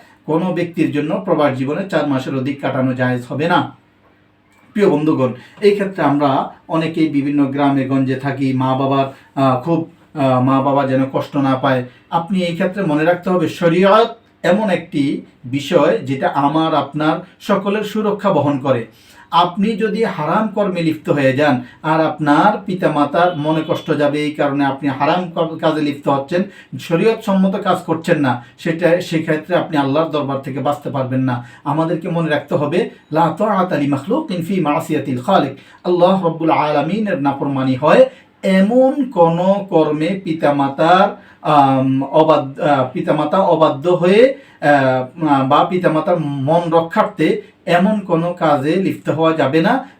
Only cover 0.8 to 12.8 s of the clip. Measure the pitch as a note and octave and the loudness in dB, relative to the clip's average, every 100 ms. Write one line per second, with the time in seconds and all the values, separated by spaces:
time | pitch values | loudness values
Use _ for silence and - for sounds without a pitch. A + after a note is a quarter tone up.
0.8 | C#3 C#3 D3+ G3 F#3+ D#3+ C#3+ B2+ C3+ E3 | -2 0 -2 -4 -2 0 0 0 -4 -4
1.8 | G3 D#3+ D3 C3 D3+ C3+ B2+ C3+ C#3 B2+ | -4 -2 -2 -2 -4 -6 -6 -6 -6 -2
2.8 | C3 B2 B2+ B2+ A#2+ B2 E3 F3 - - | -2 -2 -2 -4 -6 -4 -2 -2 -2 -10
3.8 | _ _ _ _ _ _ _ _ _ G#3 | _ _ _ _ _ _ _ _ _ 0
4.8 | G3 D3 D3+ C3 B2+ - - - G#3 G3 | 2 2 0 0 -2 -4 -16 0 2 2
5.8 | F#3+ - D3 C#3+ D3 C3+ - - - E3 | 0 -2 0 2 0 0 -4 -10 -6 -4
6.8 | D#3+ - D#3 C#3+ C#3 C#3+ C3+ C#3 C#3+ C#3 | -2 0 0 0 0 0 0 0 0 0
7.8 | B2+ C3+ C3 C3 C#3 B2+ C3+ B2+ C3 C3 | 0 0 0 -2 -4 -2 -2 0 0 0
8.8 | C3+ C3+ C3+ - - - C3+ B2+ D#3+ E3 | 0 0 -2 -6 -10 -2 0 0 0 -2
9.8 | E3 - _ D3+ C3+ B2+ C3 C3+ C#3+ C3+ | -2 -12 _ -2 0 2 2 2 2 0
10.8 | B2+ C3 C3 - - C#3+ C3+ B2+ C#3 B2+ | 2 0 0 -4 -4 -2 0 0 0 0
11.8 | B2 - - E3+ - F#3 F3 E3 F#3 G#3 | -4 -12 -6 -4 -2 -2 -2 -2 -4 -2